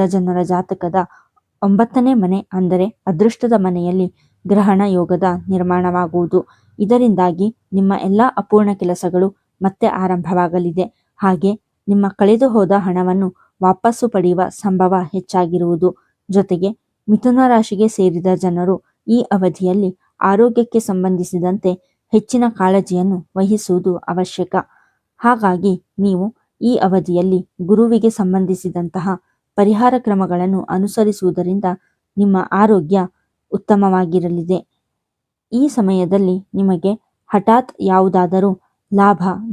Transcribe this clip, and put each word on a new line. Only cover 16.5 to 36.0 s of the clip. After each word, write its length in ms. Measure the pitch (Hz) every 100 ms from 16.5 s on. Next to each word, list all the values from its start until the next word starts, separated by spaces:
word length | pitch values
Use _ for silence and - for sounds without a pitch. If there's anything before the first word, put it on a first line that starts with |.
| 180 190 226 _ _ -
ಮಿಥುನ 300 | 208 254 247 254
ರಾಶಿಗೆ 400 | 233 226 190 220
ಸೇರಿದ 400 | - 185 170 185 185
ಜನರು 460 | 185 175 180 185 - _ -
ಈ 140 | 233
ಅವಧಿಯಲ್ಲಿ 760 | - 196 185 - 185 190 190 185 _ _
ಆರೋಗ್ಯಕ್ಕೆ 580 | 190 202 240 233 233 226
ಸಂಬಂಧಿಸಿದಂತೆ 1120 | 220 185 190 185 180 180 180 196 190 185 _ _ _
ಹೆಚ್ಚಿನ 300 | 220 214 247 240
ಕಾಳಜಿಯನ್ನು 800 | 226 185 196 190 180 185 180 - 185
ವಹಿಸುವುದು 600 | 190 208 - 180 180 175
ಅವಶ್ಯಕ. 580 | - 175 185 - 175 185 - _ _ _ _ _
ಹಾಗಾಗಿ 680 | 233 240 202 180 196 180 - -
ನೀವು 360 | 202 185 202 - _ _
ಈ 140 | 226 247
ಅವಧಿಯಲ್ಲಿ 720 | 185 190 175 175 190 185 185 -
ಗುರುವಿಗೆ 480 | 175 220 233 226 220
ಸಂಬಂಧಿಸಿದಂತಹ 1000 | 220 185 190 185 185 180 175 170 185 175 180 _ _ _ -
ಪರಿಹಾರ 380 | 202 214 247 254
ಕ್ರಮಗಳನ್ನು 680 | 233 196 185 175 185 190
ಅನುಸರಿಸುವುದರಿಂದ 1000 | - 185 202 220 214 202 185 175 175 196 196 180 _ _ _ -
ನಿಮ್ಮ 200 | 202 190 -
ಆರೋಗ್ಯ 560 | 190 214 202 151 190 - - _ _ _
ಉತ್ತಮವಾಗಿರಲಿದೆ. 1160 | 202 - 208 196 185 180 180 175 175 170 185 - _ _ _ _ _ _ _ _
ಈ 160 | 233 285
ಸಮಯದಲ್ಲಿ 800 | 254 190 190